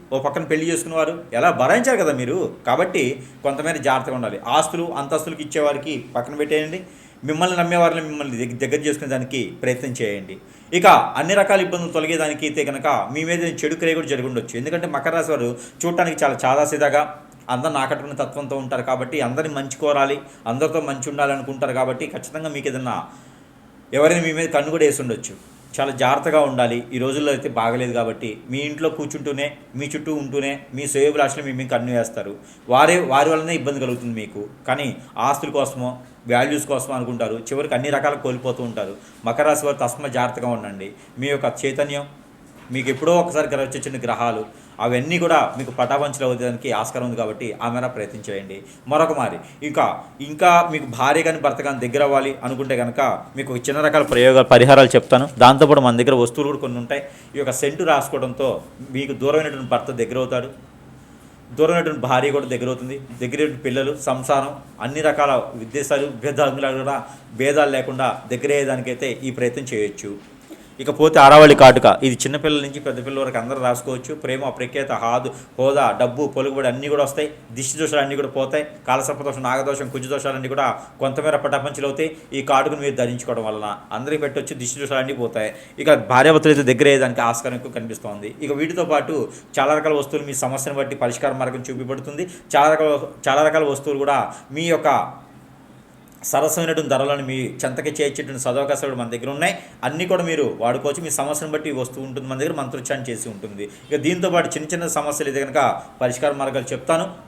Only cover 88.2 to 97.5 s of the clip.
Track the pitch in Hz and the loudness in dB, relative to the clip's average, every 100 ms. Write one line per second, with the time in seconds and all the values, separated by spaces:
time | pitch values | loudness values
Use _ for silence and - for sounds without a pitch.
88.2 | 104 - 147 143 160 175 165 147 131 151 | -12 -10 -6 -4 -2 -2 0 0 0 -4
89.2 | 110 - - - 139 151 156 147 143 151 | -4 -8 -6 0 2 2 2 0 0 -4
90.2 | 143 131 127 131 147 139 135 139 127 120 | -6 -4 -4 -4 -4 -4 -4 -2 -2 -2
91.2 | 143 131 127 123 123 127 127 131 131 147 | -4 -2 -4 -6 -8 -10 -6 -8 -8 -10
92.2 | 180 - - 143 151 156 156 147 - - | -10 -10 0 4 6 6 4 2 -2 -4
93.2 | - 139 156 156 147 131 151 139 139 135 | 2 4 4 4 2 0 -4 -2 2 2
94.2 | 107 - - 139 170 156 151 123 82 - | 0 -6 -12 -6 0 2 2 2 0 -8
95.2 | - - - - - - - - - - | -20 -20 -20 -20 -20 -20 -20 -20 -20 -14
96.2 | - 135 151 165 165 160 143 131 139 143 | -4 0 0 0 0 -2 0 0 0 -2
97.2 | 131 131 117 | -2 -4 -6